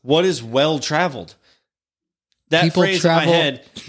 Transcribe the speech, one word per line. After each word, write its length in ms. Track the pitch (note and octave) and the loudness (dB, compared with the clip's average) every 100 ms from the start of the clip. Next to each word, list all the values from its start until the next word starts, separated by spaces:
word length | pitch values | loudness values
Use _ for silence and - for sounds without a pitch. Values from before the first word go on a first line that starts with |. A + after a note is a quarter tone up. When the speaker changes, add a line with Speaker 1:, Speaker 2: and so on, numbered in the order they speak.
Speaker 1:
What 220 | B2 D#3 | 0 2
is 180 | F#3 D3+ | 2 -2
well-traveled? 920 | A2+ B2 D3+ D#3 B2+ D3+ F3+ C3+ E2+ - _ _ _ _ _ _ _ _ _ _ - | -4 0 0 -2 -4 -2 -2 -6 -16 -20 _ _ _ _ _ _ _ _ _ _ -2
That 120 | D#3+ | 0
Speaker 2:
People 180 | F3 E3+ | 2 2
Speaker 1:
phrase 180 | F#3+ F#3 | 0 2
Speaker 2:
travel 220 | E3+ E3 | 2 2
Speaker 1:
in 40 | D#3 | 2
my 40 | |
head 300 | E3+ D#3 B2+ - - | 2 0 -4 -14 -20